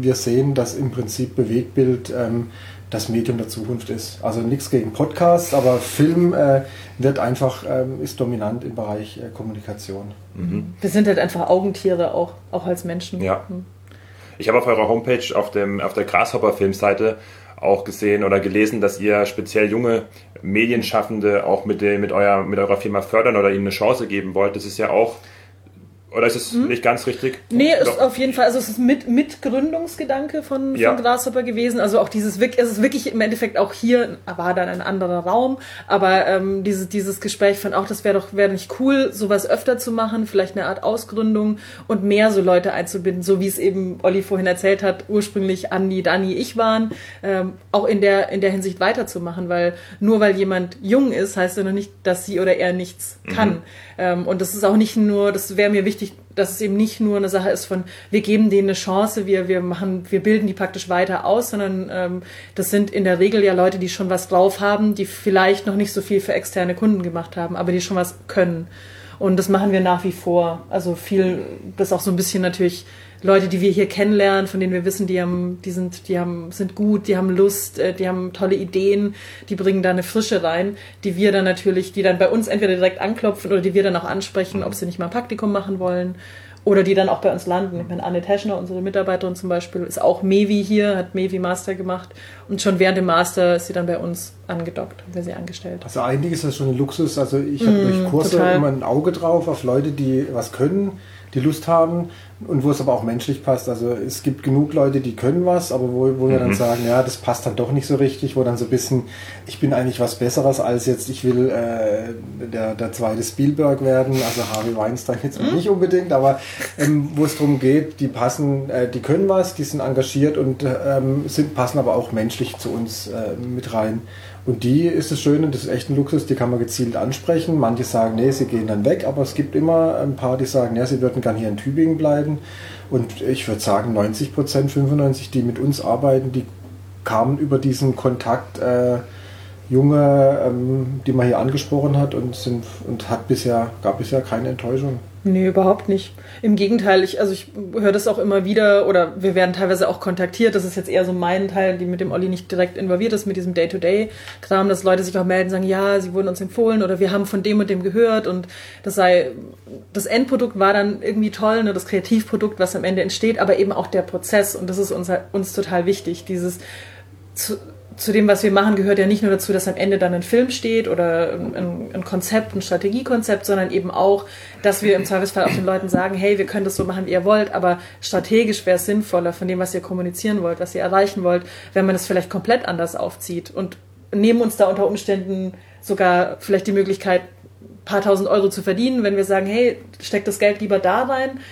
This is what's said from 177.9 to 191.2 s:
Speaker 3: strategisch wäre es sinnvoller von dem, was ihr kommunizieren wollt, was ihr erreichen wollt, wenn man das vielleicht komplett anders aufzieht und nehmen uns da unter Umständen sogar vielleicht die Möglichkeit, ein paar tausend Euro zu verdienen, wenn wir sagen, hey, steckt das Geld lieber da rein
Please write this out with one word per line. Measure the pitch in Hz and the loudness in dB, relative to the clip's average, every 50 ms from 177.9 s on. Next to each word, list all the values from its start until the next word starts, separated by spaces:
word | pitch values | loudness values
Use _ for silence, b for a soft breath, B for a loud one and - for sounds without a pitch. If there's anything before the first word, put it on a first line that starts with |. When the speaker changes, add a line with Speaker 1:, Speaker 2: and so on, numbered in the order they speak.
| B B | B B
Speaker 3:
strategisch | - - - 185 180 - 220 226 233 214 208 - - | -10 -4 -2 -2 0 2 2 4 4 2 0 -2 2
wäre | 185 180 | 2 2
es | 175 180 | 2 2
sinnvoller | - 208 214 208 - - 175 175 170 170 | 0 0 0 0 0 0 0 0 0 -4
von | - 190 185 | -4 -4 -4
dem, | 185 180 | -2 -2
was | 185 180 - | -2 -2 -4
ihr | 180 | -6
kommunizieren | 180 - 190 180 180 175 175 - - 214 208 202 180 | -6 -4 -6 -4 -4 -4 -6 -4 -4 -2 -2 0 0
wollt, | 170 170 - | -2 -2 -4
was | 180 175 - | -6 -6 -4
ihr | 196 190 | -4 -2
erreichen | 175 185 196 196 202 202 208 180 | 2 4 4 2 2 0 0 0
wollt, | 175 175 180 180 B B B B B B | 2 2 0 -2 B B B B B B
wenn | 190 190 | 0 2
man | 190 185 | 2 2
das | 180 - | 0 -2
vielleicht | - 202 185 180 - | 0 -2 -2 -2 -2
komplett | - 196 - 220 233 254 - - | -6 -6 0 2 0 0 0 -2
anders | 175 170 170 170 - | -4 -2 -4 -4 -4
aufzieht | - - - - - - - 175 170 - - - | -4 -6 -6 -6 -10 -10 -8 -8 -8 -8 -8 -8
und | - 190 185 - - - - - - - - - | -6 -6 -6 -8 -14 -20 -20 -20 -20 -14 -4 0
nehmen | 202 202 226 233 240 240 | 2 4 4 4 4 2
uns | 220 - | 0 4
da | - 208 185 | 4 4 4
unter | 190 202 202 | 4 2 2
Umständen | 185 208 202 - - 196 196 185 185 196 190 190 185 185 B B B B B | 0 0 -2 -2 -2 -2 -2 -2 -4 -4 -4 -4 -6 -8 B B B B B
sogar | B - 202 196 196 180 180 175 180 - - - | B -4 0 2 4 4 4 4 2 0 -2 -8
vielleicht | - - 196 190 185 - | -2 0 0 0 2 0
die | 196 | 2
Möglichkeit, | 196 190 190 196 - - 196 185 180 180 - - - - - - - | 2 2 2 0 -2 0 0 0 0 0 -2 -14 -20 -20 -20 -20 -20
ein | - - - - - | -20 -20 -20 -20 -10
paar | - 202 202 196 | -2 -2 0 4
tausend | 214 196 190 196 - | 4 2 2 4 2
Euro | 190 208 196 196 | 2 4 4 2
zu | - 202 180 | 0 0 -2
verdienen, | 202 185 190 233 262 262 247 214 | -2 0 2 2 2 2 2 2
wenn | 202 202 | 2 2
wir | 196 196 | 2 2
sagen, | 190 196 190 190 | 2 2 0 0
hey, | 196 208 233 247 240 - - - - - - | 0 2 2 2 2 2 -2 -10 -18 -20 -16
steckt | - - - 208 202 214 | -10 -4 -2 -2 -2 -2
das | 202 - | -2 2
Geld | 214 208 208 208 | 2 2 2 2
lieber | 214 196 202 190 | -2 0 0 2
da | 190 180 190 226 254 | 2 2 2 2 0
rein | 247 269 254 | 0 -2 -2